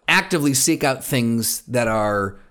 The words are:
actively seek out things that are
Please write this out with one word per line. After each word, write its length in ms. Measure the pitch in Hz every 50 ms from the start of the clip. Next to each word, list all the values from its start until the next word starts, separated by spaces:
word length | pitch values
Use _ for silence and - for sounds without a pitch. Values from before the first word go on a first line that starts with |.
| _
actively 460 | - 165 190 190 - 185 160 143 147 135
seek 300 | 131 - - 160 156 156
out 200 | 139 131 - -
things 560 | - 143 127 117 117 117 113 110 - - - -
that 200 | - 120 123 120
are 520 | 113 110 110 104 104 104 101 98 98 98 - - -